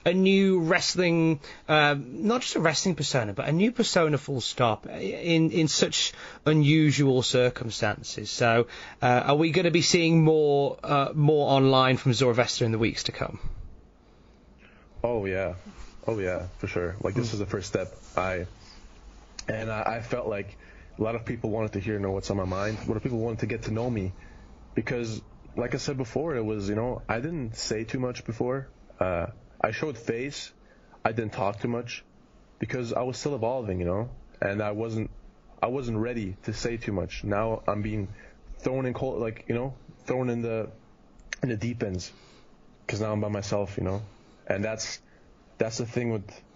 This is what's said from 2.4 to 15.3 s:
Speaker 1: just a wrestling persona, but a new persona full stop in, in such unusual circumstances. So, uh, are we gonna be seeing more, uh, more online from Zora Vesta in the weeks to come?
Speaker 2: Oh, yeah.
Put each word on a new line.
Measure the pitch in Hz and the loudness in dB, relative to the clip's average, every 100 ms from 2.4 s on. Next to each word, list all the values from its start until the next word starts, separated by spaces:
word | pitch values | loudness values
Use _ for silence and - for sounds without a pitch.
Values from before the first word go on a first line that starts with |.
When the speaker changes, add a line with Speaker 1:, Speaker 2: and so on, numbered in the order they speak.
Speaker 1:
just | - | 0
a | - | 0
wrestling | 165 147 196 | 2 2 0
persona, | 165 143 135 107 | 0 0 0 0
but | 98 123 | -2 0
a | |
new | 160 214 | 4 4
persona | 240 220 185 160 139 | 2 2 4 4 2
full | - 135 | -2 -4
stop | - - 120 107 - | -4 2 2 2 -4
in, | - 196 - 170 165 160 | -8 -6 -4 2 4 4
in | - 156 | 4 2
such | - 165 - - - - - - | 2 2 2 -2 -4 -14 -4 2
unusual | 156 143 160 151 143 139 127 | 6 6 6 6 6 4 4
circumstances. | 120 127 123 - 117 - 107 104 110 - 104 | 4 4 2 0 -6 -2 -2 -2 -8 -10 -8
So, | - 120 113 117 - - - | 2 4 4 2 -4 -18 -2
uh, | 127 123 - | 2 4 4
are | 147 | 4
we | 165 | 4
gonna | 156 170 | 4 4
be | 170 | 4
seeing | - 175 165 165 | 4 4 6 6
more, | 156 156 147 143 139 - | 8 6 6 4 2 -2
uh, | - 143 139 | 0 2 2
more | 151 147 151 131 | 4 4 6 6
online | 135 135 131 131 127 | 6 8 8 6 4
from | 135 | 4
Zora | 117 127 | 4 4
Vesta | 117 117 - | 4 2 2
in | 117 | 0
the | 110 | 2
weeks | 113 - | 2 0
to | - | -6
come? | - - - - - - - - _ _ - - - - - - - - - | -6 -6 -4 -6 -6 -10 -16 -20 _ _ -20 -20 -20 -20 -20 -20 -20 -20 -6
Speaker 2:
Oh, | 120 117 | -2 -2
yeah. | 98 | -2